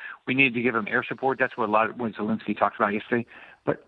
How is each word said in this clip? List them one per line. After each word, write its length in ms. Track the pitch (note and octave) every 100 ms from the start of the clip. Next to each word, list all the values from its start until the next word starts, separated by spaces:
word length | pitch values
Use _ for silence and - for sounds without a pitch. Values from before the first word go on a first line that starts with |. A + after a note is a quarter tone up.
| - - -
We 80 |
needed 200 | C3 C3+ A#2+
to 60 |
give 120 | A#2+
them 140 | A2+ G2+
air 160 | A#2 -
support. 300 | A#2+ C3+ B2
That's 180 | B2+ -
what 120 | G#2+
a 20 |
lot 180 | G#2+ A2
of, 80 | A#2+
when 160 | A#2
Zelensky 440 | G2 G#2+ A2 - G#2
talked 200 | G2+ -
about 160 | G#2
yesterday. 320 | G2 - A#2 A#2+ - - - -
But 200 | -